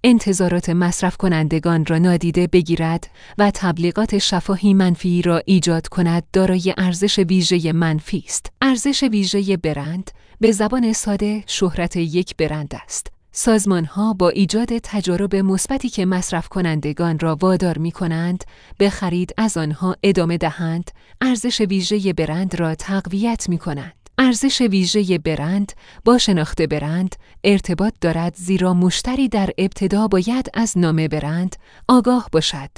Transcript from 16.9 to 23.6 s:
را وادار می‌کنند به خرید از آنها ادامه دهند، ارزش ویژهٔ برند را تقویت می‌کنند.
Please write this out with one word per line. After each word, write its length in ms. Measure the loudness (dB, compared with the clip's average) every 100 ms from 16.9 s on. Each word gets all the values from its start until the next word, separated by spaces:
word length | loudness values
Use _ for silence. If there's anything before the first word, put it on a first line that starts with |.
| -2 -2 0
را 180 | -2 0
وادار 360 | 2 2 0 -2
می‌کنند 680 | -4 -4 -4 -2 -2 -4 -8 -20 -20 0
به 120 | 0
خرید 440 | 0 -2 -2 -2 -2
از 200 | -2 0
آنها 380 | -4 -2 -4 0
ادامه 340 | 2 2 0 0
دهند، 540 | -2 -4 -4 -4 -8 -16 _ -4
ارزش 400 | 0 0 -2 -2
ویژهٔ 520 | 0 0 0 0 0
برند 420 | 0 -2 -2 -4 -2
را 200 | -2 -4
تقویت 720 | -4 -4 -2 -2 -2 -2 -2
می‌کنند. 440 | -4